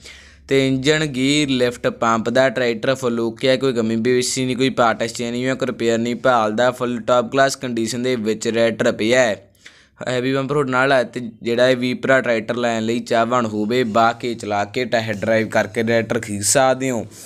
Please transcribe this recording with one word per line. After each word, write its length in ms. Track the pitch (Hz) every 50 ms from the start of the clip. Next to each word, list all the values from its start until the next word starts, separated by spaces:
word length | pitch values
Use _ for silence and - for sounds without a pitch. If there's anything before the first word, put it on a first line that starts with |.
| - - - - - - - - - -
ਤੇ 100 | 135 135 135 135
ਇੰਜਣ, 360 | 135 131 131 147 151 156 156
ਗੀਅਰ, 420 | 147 127 127 131 139 147 151 151 135
ਲਿਫਟ, 360 | 131 123 123 123 120 - - 127
ਪੰਪ 360 | 107 - 120 113 113 113 104 120
ਦਾ 200 | 120 131 131 135
ਟਰੈਕਟਰ 460 | 107 127 123 117 117 110 123 135 131
ਫੁੱਲ 240 | 127 131 120 117 117
ਓਕੇ 280 | 117 113 113 110 135 131
ਹੈ, 80 | 131
ਕੋਈ 160 | 123 135 135
ਕਮੀ 240 | 117 117 113 113 113
ਪੇਸ਼ੀ 480 | 113 110 127 123 123 123 - - 135 127
ਨਹੀਂ, 120 | 127 127
ਕੋਈ 140 | 120 135 131
ਪਾਰਟ 320 | 107 127 120 113 107 107
ਐਕਸਚੇਂਜ 280 | 117 117 - - 120 117
ਨਹੀਂ 120 | 120 123
ਹੋਇਆ, 120 | 127 131 131
ਕੋਈ 120 | 127 135
ਰਿਪੇਅਰ 320 | 123 - - 117 113 117 113
ਨਹੀਂ 160 | 117 120 120
ਭਾਲਦਾ, 540 | - - 131 123 113 107 107 107 117 123 127
ਫੁੱਲ 280 | 123 - 123 123 123 113
ਟਾਪ 300 | 107 127 123 123 117 113
ਕਲਾਸ 240 | 135 135 135 139 135
ਕੰਡੀਸ਼ਨ 460 | - 135 127 120 113 113 113 127 120
ਦੇ 140 | 123 127 127 113
ਵਿੱਚ 300 | 104 110 107 110 - 120
ਟਰੈਕਟਰ 420 | 110 117 117 113 104 - 120 120
ਪਿਆ 280 | - 110 110 113 123 131
ਹੈ। 160 | 123 110 95 - - _ _ _ - - - _ _ _ _ -
ਹੈਵੀ 340 | - 120 127 127 123 131 135
ਬੰਪਰ 220 | 139 135 127 147
ਹੁੱਡ 140 | 151 139 127
ਨਾਲ 220 | 127 127 131 139
ਹੈ 100 | 139 127 117
ਤੇ 240 | 104 - - 123 107 - -
ਜਿਹੜਾ 260 | - 117 117 120 123 131
ਇਹ 80 | 131
ਵੀ 160 | 120 123 127 123
ਭਰਾ 240 | - 120 127 135 131
ਟਰੈਕਟਰ 360 | 123 123 117 110 110 120 117
ਲੈਣ 260 | 120 120 117 113 113
ਲਈ 160 | 110 113 120 123
ਚਾਹਵਾਨ 460 | 113 - 120 113 113 117 127 123 117
ਹੋਵੇ, 380 | 107 107 107 104 104 123 127 123
ਬਾਹ 280 | 110 104 113 113 117 120
ਕੇ 200 | 120 127 120 113
ਚਲਾ 300 | - - 104 104 101 104
ਕੇ 180 | 104 - 127 127
ਟੈਸਟ 340 | 107 123 113 113 113 104 98
ਡਰਾਈਵ 280 | 110 110 113 110 110 98
ਕਰਕੇ 320 | - 110 104 - - 120
ਟਰੈਕਟਰ 380 | 113 117 117 113 110 117 120 117
ਖਰੀਦ 220 | 107 107 104 98 104
ਸਕਦੇ 460 | - - 139 131 131 131 127 131 131
ਹੋ। 160 | 123 110 92 101 - - -